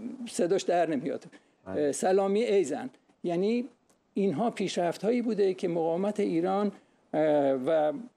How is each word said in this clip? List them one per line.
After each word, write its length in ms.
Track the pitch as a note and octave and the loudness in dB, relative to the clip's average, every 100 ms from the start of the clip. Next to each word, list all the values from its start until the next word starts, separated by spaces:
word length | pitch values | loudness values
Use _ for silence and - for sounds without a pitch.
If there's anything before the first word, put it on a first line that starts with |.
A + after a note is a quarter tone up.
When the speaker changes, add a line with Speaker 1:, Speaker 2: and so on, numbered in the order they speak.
| A3 - A#3+ | -8 -10 -8
Speaker 1:
صداش 320 | - E3+ F#3+ | -2 0 0
در 280 | - F3 D#3+ | 2 2 2
نمیاد. 340 | C#3+ C#3 A#2+ - - _ _ - | 0 -4 -6 -10 -20 _ _ -8
Speaker 2:
بله. 160 | F#2+ | -2
Speaker 1:
اه، 100 | D3 | -2
سلامی 500 | C3+ F3+ F#3+ G3 G3+ | 0 2 2 2 2
ای 220 | A#3 G3+ | 2 2
زن. 260 | D3 C#3 B2+ - _ _ | 2 -2 -8 -12 _ _
یعنی 400 | F3 E3+ G3+ A#3+ C4 - _ _ _ | -4 0 0 0 -4 -12 _ _ _
اینها 360 | - G3 D3 A#3 | -2 0 0 -2
پیشرفت‌هایی 720 | - F#3 - F3 D#3+ G3 B3 | -2 -4 -2 -2 0 0 0
بوده 320 | A#3 G3+ G3 | 0 0 0
که 140 | F#3 F#3 | 0 -2
مقاومت 520 | E3+ D#3+ E3+ G3 G#3 | 0 0 0 -2 -2
ایران، 520 | G3+ E3 F3+ F#3+ G#3 - _ _ _ | 0 0 0 0 0 -4 _ _ _
اه، 380 | D#3 D#3 D3 C#3 | 0 2 4 2
و 400 | C3+ C3 D#3+ D3+ C#3+ A#3+ | 2 2 2 2 -2 -8